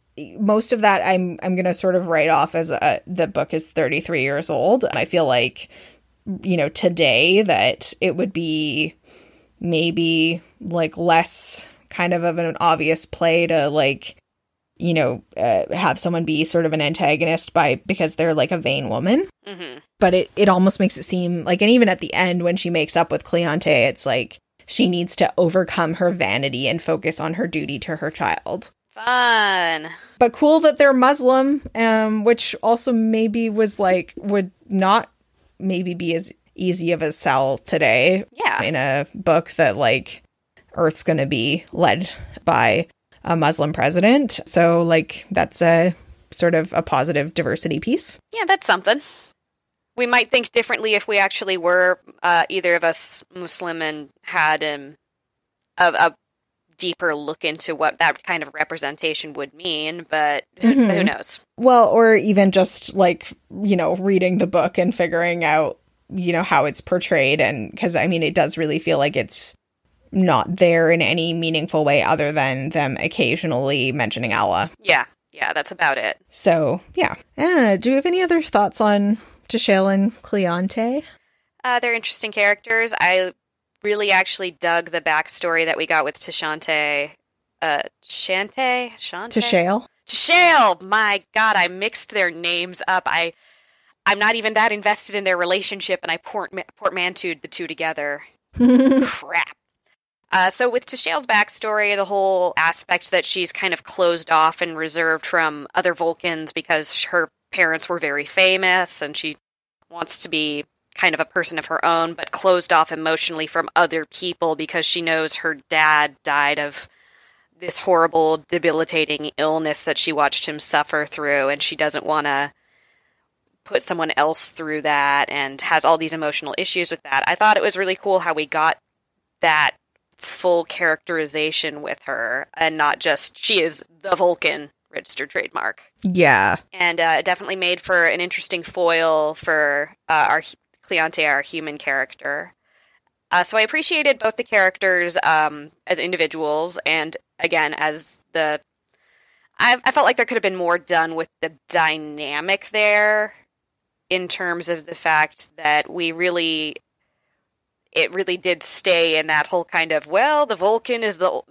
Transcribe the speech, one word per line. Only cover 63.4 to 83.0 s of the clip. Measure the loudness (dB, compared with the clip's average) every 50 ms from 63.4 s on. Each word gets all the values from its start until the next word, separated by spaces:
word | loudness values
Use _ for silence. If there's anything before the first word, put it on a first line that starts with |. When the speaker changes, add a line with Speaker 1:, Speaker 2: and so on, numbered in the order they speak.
| _ _ -12 -6 0
Speaker 1:
you | 0 2
know, | 2 2 0 -2 0
reading | 0 2 2 2 2 2 2 2
the | 0 0
book | 2 0 0 0 0 0
and | 0 0 0
figuring | 0 -2 0 0 0 0 0 -2 0 0
out, | 0 2 2 2 0 -4 _ _ _ _ _ _ -12 -8
you | -6 -2 0
know, | 0 0 0
how | 0 2 2 2
it's | 0 -2 -6
portrayed. | -4 -2 -2 -2 0 0 2 2 4 4 2 2
And | 2 0 0 -4 -8 -10 -8 -4
'cause, | -4 -2 0 0
I | 0 0
mean, | 0 0 0
it | 0 2
does | 2 0 0 0 -2
really | -2 -2 -2 -2
feel | -2 0 0 2
like | 2 0 0 -2
it's | -4 -4 -4 -6 -6 -6 -8 _ _ _ _ _ _ _ _ _ _ -6 0
not | 0 2 2 2 2 0 -2 0
there | 2 2 4 4 4 4 4
in | 2 2
any | 2 0 0 0 -2 -2 -2
meaningful | -2 -2 -2 -2 -2 -4 -2 -2 0 2
way | 2 2 2
other | 2 2 2 0 0 -2
than | 0 0 0 0 0 -2 -4 -4
them | -2 -2 -2 -2 -2 -4
occasionally | -4 -4 -2 0 0 0 0 -2 -2 -4 -2 -2 -2 -2 -2 -2 -2 -2
mentioning | -2 -2 -4 -4 -4 -6 -6 -2 0
Allah. | 0 2 2 0 0 -2 -4 -6 _
Speaker 2:
Yeah. | -2 0 2 2 0 -2 _ _ _ _ _
Yeah, | -6 -6 -4
that's | -4 -4 -6 -6
about | -4 -2 0 0 0 0
it. | -2 -4 -6 _ _ _
Speaker 1:
So, | -8 -2 2 2 2 2 2 0 -2 -4 -6 -8 -4
yeah. | -2 -2 -2 -2 -8 -18 _ -8 -2
Uh, | 0 2 2 4 4 4 2
do | 2 2 0
you | 0 0
have | 0 0
any | 0 0
other | 0 2 0 0
thoughts | 0 0 0 2 2 2 0 0
on | 2 2 2 2 2 2 0 -2 -4 -14 _ _ _ -6
T'Shael | -4 -2 0 2 2 2 4 2 2
and | 2 2 0 -2 -6 -12
Cleante? | -6 -4 -2 -2 0 -2 -2 -2 -4 -4 -4 -4 -2 -4 -4 -6 -10 -18 _ _ _ _ _ _ _ _ _ -4
Speaker 2:
Uh, | -2 0 0
they're | 0 0 -2
interesting | -2 -4 -4 -6 -6 -6 -6
characters. | -2 0 2 2 2 0 _ -2 0 0 0 0 -2
I | 0